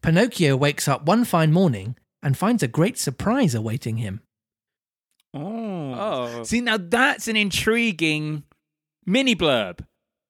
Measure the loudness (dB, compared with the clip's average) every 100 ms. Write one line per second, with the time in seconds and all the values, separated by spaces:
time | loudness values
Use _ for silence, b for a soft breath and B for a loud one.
0 | 0 2 2 2 2 2 2 0 -2 0
1 | 2 2 2 2 4 4 2 0 -6 -12
2 | _ _ -4 0 0 0 0 0 0 0
3 | -6 -4 -2 2 2 0 -2 -4 -4 -4
4 | -4 -8 -14 _ _ _ _ _ _ _
5 | _ _ _ -12 -10 -8 -8 -6 -6 -6
6 | -4 -4 -6 -8 -4 -2 0 -2 0 0
7 | 2 0 -2 0 0 0 2 2 2 0
8 | 0 0 -2 -6 -10 _ _ _ _ _
9 | 0 2 2 2 2 2 0 -8 -16 _
10 | _ _ _